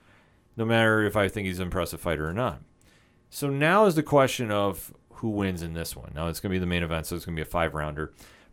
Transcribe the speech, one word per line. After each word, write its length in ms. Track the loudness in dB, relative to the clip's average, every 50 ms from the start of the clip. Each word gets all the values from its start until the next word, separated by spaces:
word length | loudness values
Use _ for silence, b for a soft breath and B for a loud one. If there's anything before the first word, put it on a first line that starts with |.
| b b b b b b b b b b b -4
no 80 | 0
matter 380 | 2 4 4 6 6 4 4 2
if 120 | 2 2
I 140 | 2 2 2
think 180 | 0 -2 -4 -4
he's 120 | -4 -4
an 80 | -4 -4
impressive 340 | -2 -2 -2 -2 -4 -6
fighter 260 | -2 -2 -2 -2 -2 -4
or 60 | -2
not. 280 | -2 -2 -4 -4 -6 -14 _ _ _ b b b b b b b b b b
So 200 | -10 -6 -4 -4
now 360 | 0 2 2 4 6 6 6
is 100 | 6 4
the 80 | 2 0
question 480 | 4 6 6 6 6 2 -2 -2 0
of 420 | 0 0 0 0 -2 -4 -12 -16 -18 -20 _ _ -14
who 160 | -6 -4 -2
wins 320 | 0 2 0 0 0 -2
in 120 | -6 -6 -6
this 220 | -6 -6 -6 -8
one. 160 | -12 -12 -12 -8
Now 140 | -6 -4 -4
it's 140 | -4 -4
gonna 100 | -4 -2
be 80 | -2 0
the 60 | 0
main 180 | 0 0 0 0
event, 220 | 0 -2 -4 -4
so 100 | -4 -8
it's 80 | -8 -6
gonna 100 | -6 -6
be 60 | -6
a 40 | -6
five-rounder. 640 | -4 -2 0 0 0 -2 -4 -6 -6 -6 -6 -8 -8 B B B B B B B B